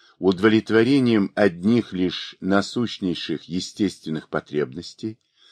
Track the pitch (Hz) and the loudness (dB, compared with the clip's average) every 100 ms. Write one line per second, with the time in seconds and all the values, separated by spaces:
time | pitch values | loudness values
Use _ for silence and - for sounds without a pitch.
0 | _ _ 90 90 107 110 104 110 117 139 | _ _ 0 4 4 4 4 4 4 4
1 | 123 110 98 - 101 85 95 120 - 90 | 4 2 0 2 0 2 2 2 0 -2
2 | 92 - - - 92 98 98 123 113 - | -2 -4 -12 -8 0 0 0 -4 -6 -4
3 | 92 82 - 78 - 90 - - 98 - | -6 -6 -6 -8 -6 -8 -8 -4 -4 -4
4 | - 78 - 78 - 73 67 76 - - | -8 -8 -6 -8 -6 -6 -6 -8 -16 -14
5 | 110 110 _ _ _ | -14 -14 _ _ _